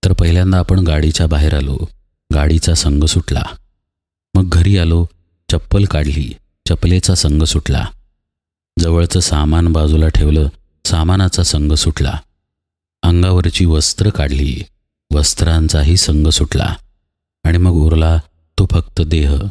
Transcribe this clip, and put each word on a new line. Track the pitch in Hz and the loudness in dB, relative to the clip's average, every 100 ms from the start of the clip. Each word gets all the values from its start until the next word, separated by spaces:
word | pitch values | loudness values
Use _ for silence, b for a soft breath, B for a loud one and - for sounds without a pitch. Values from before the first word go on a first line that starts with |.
तर | 92 | 0
पहिल्यांदा | 92 85 87 92 92 | 0 2 2 2 0
आपण | 87 92 | 0 0
गाडीच्या | 87 76 78 78 82 | 0 0 0 0 0
बाहेर | 78 76 | 0 0
आलो, | 73 69 69 80 - _ _ _ | 0 -4 -6 -8 -12 _ _ _
गाडीचा | 73 73 82 - | -2 0 0 0
संग | 82 78 73 | -2 0 0
सुटला. | 78 90 - 69 - - _ _ _ _ _ _ _ | 0 -2 -2 -6 -6 -12 _ _ _ _ _ _ _
मग | 95 92 | -2 0
घरी | 80 87 98 | 2 2 2
आलो, | 85 85 82 _ _ _ _ | 2 0 -2 _ _ _ _
चप्पल | 82 - 101 | -6 -2 0
काढली, | 101 78 73 73 65 - _ _ - | 0 0 -2 -4 -6 -10 _ _ -4
चपलेचा | 85 87 90 - | -2 2 0 2
संग | 90 76 73 | 0 0 0
सुटला. | 78 - - 67 - - _ _ _ _ _ _ _ - | 0 -2 -2 -4 -4 -12 _ _ _ _ _ _ _ -4
जवळचं | 82 82 82 90 | 0 0 2 0
सामान | 87 76 73 78 85 | 0 0 0 2 2
बाजूला | 80 76 78 80 | 2 2 2 2
ठेवलं, | - 73 76 71 - _ _ | 2 2 2 0 -4 _ _
सामानाचा | - 82 80 95 92 - | -6 -2 0 0 0 0
संग | 87 78 76 | -2 0 0
सुटला. | 76 - 76 65 76 - _ _ _ _ _ _ _ | 0 -2 -2 -4 -4 -12 _ _ _ _ _ _ _
अंगावरची | 82 85 90 92 87 - | 0 2 2 2 0 0
वस्त्र | 90 78 - - 107 | 0 2 -2 -2 -2
काढली, | - 71 67 69 64 - _ _ _ _ | 0 -2 -2 -4 -4 -10 _ _ _ _
वस्त्रांचाही | 76 73 - 82 82 78 80 73 87 | -2 -2 -2 0 2 2 0 2 2
संग | - 76 76 | 2 0 0
सुटला. | 80 73 - 64 - - _ _ _ _ _ | 0 -2 -2 -4 -6 -12 _ _ _ _ _
आणि | 82 85 | -2 2
मग | 90 | 2
उरला | 85 78 80 80 82 - _ _ - | 2 2 2 2 0 -2 _ _ -4
तो | 95 | 0
फक्त | 82 - - | 0 -2 -4
देह. | 78 80 73 69 - | -2 0 0 -2 -4